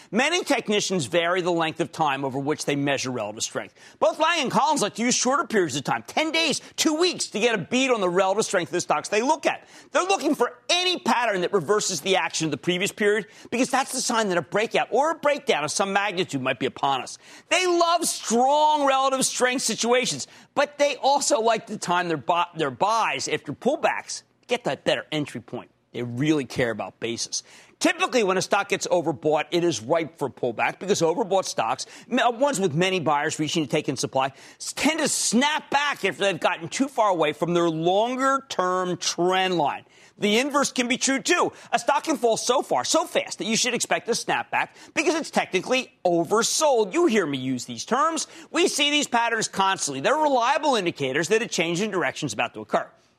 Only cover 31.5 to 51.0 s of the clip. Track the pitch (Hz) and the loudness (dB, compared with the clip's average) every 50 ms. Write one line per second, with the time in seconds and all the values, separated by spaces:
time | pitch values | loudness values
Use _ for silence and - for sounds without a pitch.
31.5 | - - 113 113 131 - - - - - - - 226 262 220 247 240 220 277 285 | -2 -2 -2 -2 -4 -4 -6 -12 -16 -20 -8 -4 0 2 2 2 2 2 0 0
32.5 | 262 180 196 180 131 165 180 190 185 185 139 156 147 143 147 156 147 - 156 147 | 0 0 0 0 0 0 0 0 0 0 0 0 0 0 0 -2 -4 -4 -4 -2
33.5 | - 170 151 120 - 156 151 - 135 - - 120 - 135 131 139 - - - - | -2 -2 -2 0 -2 -2 -2 -2 -4 -4 -4 -2 -2 -2 -2 -2 -4 -10 -20 -20
34.5 | - - - - - - - 285 320 330 294 220 - - - - 196 240 277 294 | -20 -14 -12 -12 -6 -2 0 0 2 2 0 0 0 -2 -2 0 2 2 2 2
35.5 | 311 285 - - - 277 294 285 262 - - 190 143 156 196 196 180 147 - 202 | 0 -2 -2 -2 0 0 0 0 -2 -2 -2 -4 -2 0 0 -2 0 0 0 0
36.5 | 175 151 170 160 - - 269 277 - - 214 202 185 160 156 151 151 - 175 165 | 0 -2 -4 -6 -4 -2 -2 -2 0 2 2 2 4 2 2 0 0 0 0 0
37.5 | 175 175 170 170 160 160 165 175 185 202 226 240 254 247 262 269 277 269 - - | 2 4 4 2 2 0 0 2 2 2 2 0 0 0 2 2 2 0 -2 -4
38.5 | - - 185 180 185 185 185 180 175 175 - - - - 175 180 185 185 185 185 | -2 -2 0 0 0 0 0 -2 -4 -4 -4 -4 -2 0 2 2 2 2 2 2
39.5 | 180 165 147 135 - 92 - - _ - - - _ - - 208 208 233 269 294 | 0 0 0 -2 -2 -6 -10 -18 _ -20 -20 -20 _ -2 0 2 2 2 2 2
40.5 | 262 285 262 - - 262 247 233 254 - - - 269 254 165 - 359 349 233 165 | 2 0 0 0 0 -2 -2 -2 -2 0 0 0 0 0 0 0 2 2 2 0
41.5 | - - - - - - - - 269 302 - 302 302 - 247 233 220 - - - | -2 -6 -6 -4 -2 0 0 0 0 0 0 -2 -2 0 0 0 0 0 0 0
42.5 | 254 285 - - 156 127 120 - - 320 349 - - - - - - - 170 208 | 0 0 0 0 -2 -2 0 2 2 0 0 0 -2 -4 -4 -4 -6 -8 -4 -2
43.5 | 226 - - 247 233 233 - - 180 160 - 214 233 - - - 147 127 120 - | 0 0 0 0 0 -2 -2 0 -2 -2 0 -2 -4 -4 -2 -2 -2 -2 -2 -2
44.5 | 117 123 151 - - - - - - 294 302 370 311 320 269 - - 208 165 - | -2 -2 -2 -4 -6 -14 -20 -6 -4 0 0 2 0 0 -2 -2 -2 -2 -2 0
45.5 | - 185 160 190 254 254 240 - _ _ - 180 175 165 165 143 208 220 226 - | -2 -2 0 0 0 -2 -2 -4 _ _ 0 2 2 2 2 2 2 2 2 2
46.5 | - - 311 294 262 226 214 185 202 330 349 311 220 214 175 147 139 131 127 131 | 0 2 2 4 4 4 2 2 2 2 2 4 4 2 2 0 -2 -4 -2 -4
47.5 | 131 120 - - 120 107 - - 220 269 302 330 330 285 - - - - - - | -4 -4 -6 -8 -10 -10 -4 -2 0 2 2 2 0 -2 -6 -8 -12 -16 -16 -6
48.5 | - 320 359 - - - 294 294 294 294 269 - - 233 233 233 233 220 196 - | 0 0 0 2 2 0 0 2 2 0 0 0 0 0 0 0 0 -2 -4 -2
49.5 | - 196 190 190 190 185 - - 139 135 143 208 269 311 311 294 269 247 226 254 | -2 0 2 2 2 0 -2 -4 -4 -2 0 0 2 2 2 2 2 2 2 2
50.5 | 294 320 294 302 254 214 180 170 - - | 0 2 2 2 2 2 0 -2 -2 -2